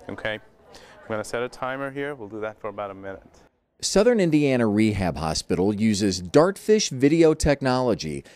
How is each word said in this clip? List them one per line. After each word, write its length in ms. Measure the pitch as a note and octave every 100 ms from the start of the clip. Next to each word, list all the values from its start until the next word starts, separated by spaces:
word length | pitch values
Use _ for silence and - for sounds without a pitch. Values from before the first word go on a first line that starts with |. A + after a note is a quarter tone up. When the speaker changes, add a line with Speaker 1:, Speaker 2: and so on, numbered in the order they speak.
| -
Speaker 1:
okay? 260 | G2+ A2 G#2+ - _ _
I'm 340 | - - - -
gonna 160 | A2
set 180 | G#2 A#2
a 60 | B2
timer 420 | - B2+ C3+ C#3
here. 240 | C3+ C#3+
We'll 140 | C#3+ G2+
do 120 | G#2+
that 200 | G#2+ G#2+
for 80 | A2
about 240 | G2+ G2+
a 20 |
minute. 460 | G2 F#2+ F#2+ - _ _ _ _ _
Speaker 2:
Southern 400 | - G3 A3 A#3
Indiana 480 | F3 D3+ C#3+ B2+ A2+
Rehab 480 | G#2 A2 G2 F#2 C#2
Hospital 580 | D#2+ D#2 - F2 F#2+
uses 480 | G#2 A2 G2 G#2 F#2
Dartfish 680 | F2+ C#3+ F3 G3 - G#3+ -
video 440 | C3 C#3 E3 D#3+
technology 880 | D#3 D#3+ C#3 C3 B2+ B2+ F#2+ D#2+ C#2 -